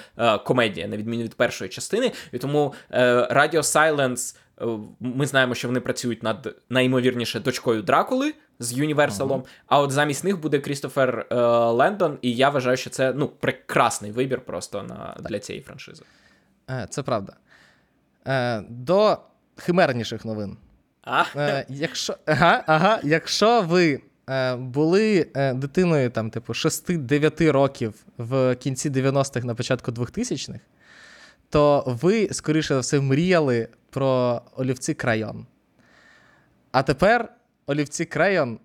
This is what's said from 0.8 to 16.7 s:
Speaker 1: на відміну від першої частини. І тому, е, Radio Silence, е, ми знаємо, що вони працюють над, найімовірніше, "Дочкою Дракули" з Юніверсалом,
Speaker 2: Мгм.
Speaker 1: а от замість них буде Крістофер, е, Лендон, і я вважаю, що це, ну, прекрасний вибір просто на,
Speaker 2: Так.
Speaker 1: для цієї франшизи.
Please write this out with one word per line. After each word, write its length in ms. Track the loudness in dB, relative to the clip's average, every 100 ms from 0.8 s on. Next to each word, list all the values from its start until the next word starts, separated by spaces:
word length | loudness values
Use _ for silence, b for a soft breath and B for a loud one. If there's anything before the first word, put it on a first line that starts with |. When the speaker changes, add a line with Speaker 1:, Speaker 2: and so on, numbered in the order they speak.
| -8
Speaker 1:
на 80 | -8
відміну 260 | -6 -6
від 100 | -6
першої 360 | -2 -2 -2 -10
частини. 420 | -10 -4 -2 -2 B B
І 60 | -8
тому, 360 | -2 0 0 B B
е, 240 | 2 4
Radio 420 | 4 2 2 2 2
Silence, 720 | 2 2 2 2 0 -2 -8 b b _
е, 40 | -6 -6 -10 -10
ми 260 | -6 -4 0
знаємо, 280 | 2 2
що 140 | 0 -2
вони 120 | -2
працюють 420 | -2 -4 -4 -4
над, 340 | -4 -4 -8 -12 _
найімовірніше, 680 | 0 2 4 2 0 -4 -2
"Дочкою 420 | -4 -2 0 0
Дракули" 520 | 2 2 2 -2 -2 -6 b _
з 140 | -8
Юніверсалом, 640 | -2 0 2 2 0 -2 -4
Speaker 2:
Мгм. 100 | B B _
Speaker 1:
а 140 | 2
от 100 | 4
замість 340 | 2 0 -2
них 160 | -2 -2
буде 180 | -2 -2
Крістофер, 680 | -2 -6 -4 0 0 0 -2
е, 40 | 0 4 4 4
Лендон, 480 | 4 2 2 -2 0
і 100 | -4 2
я 140 | 2
вважаю, 260 | 2 0 -2
що 140 | -4
це, 220 | -2 -2 0
ну, 120 | -4
прекрасний 800 | -2 -4 -4 -2 2 2 0 -6
вибір 280 | -4 -2 -4
просто 420 | -6 -10 -8 -10
на, 320 | -10 -12 -14 -14
Speaker 2:
Так. 60 | -8
Speaker 1:
для 120 | -8
цієї 240 | -8 -12
франшизи. 380 | -14 -18 -20 -20 b b b b b _ -12